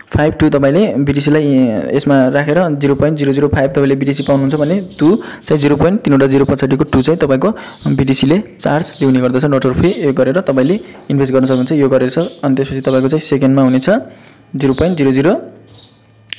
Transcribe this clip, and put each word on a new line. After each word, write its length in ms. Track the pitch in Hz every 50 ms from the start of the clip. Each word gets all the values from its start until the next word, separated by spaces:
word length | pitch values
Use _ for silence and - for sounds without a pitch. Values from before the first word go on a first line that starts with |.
| - - -
फाइभ 200 | - 151 156 -
टू 160 | - 156 151
तपाईँले 440 | 143 139 139 139 147 190 220 180 101
बिटिसीलाई, 600 | 131 143 143 147 143 143 147 151 156 147 143 135
अ, 340 | 131 127 117 107 90 69 64 110
यसमा 340 | 143 - 143 139 135 127
राखेर 480 | 131 139 143 147 147 151 175 185 165 147
जिरो 200 | 143 143 139 139
पोइन्ट 220 | 131 147 156 160
जिरो 140 | 147 135 135 135
जिरो 140 | 143 147
फाइभ 240 | 143 - 143 135 139
तपाईँले 240 | - 143 139 135 135
बिटिसी 280 | 135 - 139 139 139 135
पाउनुहुन्छ 320 | 143 139 139 135 135 151
भने 340 | 147 147 151 185 202 180 - - -
टू 160 | 147 165 214
चाहिँ 460 | - - - - - - - 151 147
जिरो 140 | 143 143 147
पोइन्ट 260 | 139 156 175 202 220
तिनवटा 260 | - 147 139 135 139
जिरो 180 | 135 135 135 139
पछाडिको 380 | - 143 135 139 131 139 135 143
टू 180 | - - 131
चाहिँ 180 | 127 147 165 185
तपाईँको 320 | 156 139 131 131 160 208 226 - - - - - -
बिटिसीले 560 | 143 139 135 135 135 131 - 135 139 170 214 - - - -
charge 320 | - - 143 151 170 - - -
लिउने 180 | 151 135 131 127
गर्दछ 260 | 127 123 127 131 151
नेटवर्क 320 | 147 139 131 131 127 123
फी। 180 | - - 180 -
यो 160 | 247 165 139 131
गरेर 260 | 131 127 131 147 185
तपाईँले 400 | 190 151 135 131 131 156 196 220 - - - - - -
invest 220 | 143 139 139 131 131
गर्न 120 | 131 131
सक्नुहुन्छ। 260 | 131 131 127 127 -
यो 180 | 165 147 139 127
गरेर 400 | 131 127 127 127 - 165 175 - - - -
अनि 120 | 139 131
त्यसपछि 260 | 139 139 - 135 135
तपाईँको 260 | 131 135 131 131 131
चाहिँ 120 | 135 156 160
सेकेन्डमा 420 | - - 143 131 135 131 135 139
हुनेछ 280 | 135 127 131 131 - 175 208 - - - - - - - - - _ _ -
जिरो 180 | 135 143 131 131
पोइन्ट 240 | 139 156 180 180
जिरो 140 | 151 139 135
जिरो 300 | 131 135 143 175 247 339 - - - - - - - - - - - _ _ _ _ _ _ - -